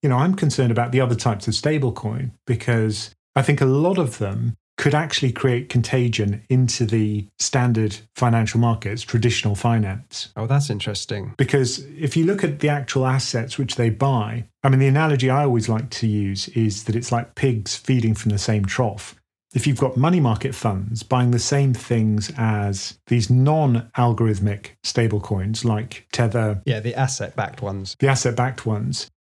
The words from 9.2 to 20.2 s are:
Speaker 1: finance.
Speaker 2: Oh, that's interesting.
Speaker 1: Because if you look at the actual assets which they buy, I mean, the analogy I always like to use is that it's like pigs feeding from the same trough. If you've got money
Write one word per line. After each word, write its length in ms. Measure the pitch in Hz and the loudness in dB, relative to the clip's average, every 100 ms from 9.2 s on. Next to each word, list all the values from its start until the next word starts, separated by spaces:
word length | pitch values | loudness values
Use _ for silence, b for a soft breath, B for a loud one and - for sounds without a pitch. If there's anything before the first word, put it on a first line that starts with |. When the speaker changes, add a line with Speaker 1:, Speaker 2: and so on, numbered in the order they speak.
| 117 104 107 | 2 0 -2
Speaker 1:
finance. 760 | 101 120 113 101 95 - - - - | 0 0 2 0 -4 -10 -14 -14 -8
Speaker 2:
Oh, 120 | 110 | 0
that's 220 | 139 143 | 0 2
interesting. 640 | 104 - 104 - 104 95 - | -2 -4 -8 -6 -8 -8 -2
Speaker 1:
Because 480 | 131 143 127 - - - | 2 2 2 -2 -10 -6
if 180 | 156 - | -2 2
you 80 | |
look 180 | 165 196 | 2 2
at 180 | 165 147 | -2 0
the 80 | 147 | 0
actual 380 | 147 131 135 131 | 0 -2 0 2
assets 500 | 135 - 123 117 - | 0 0 -4 -4 -4
which 200 | 135 - | -6 0
they 140 | 117 | 0
buy, 540 | 104 139 131 107 117 113 _ | 2 0 0 -2 -6 -10 _
I 60 | 139 | 2
mean, 100 | 131 | 4
the 80 | 135 | 6
analogy 420 | 139 156 143 131 | 4 4 2 2
I 140 | 131 | 2
always 240 | 143 120 110 | 2 2 0
like 220 | 110 131 | -2 -4
to 180 | - 113 | -4 -2
use 400 | 104 101 98 - | 0 -2 -4 -6
is 360 | - 110 101 | 0 0 0
that 120 | - 113 | -4 -4
it's 160 | 120 | -2
like 240 | 117 120 - | -4 -4 -2
pigs 400 | 135 113 98 - | 0 0 -4 -8
feeding 380 | - 127 113 | 0 2 2
from 160 | 110 113 | 0 0
the 80 | 101 | 0
same 260 | - 107 | 0 0
trough. 500 | 98 - 120 101 - - _ _ _ | 0 0 -2 -2 -14 -20 _ _ _
If 120 | - 147 | -2 0
you've 120 | 131 | 2
got 180 | 135 - | 0 2
money 240 | 147 180 | 2 4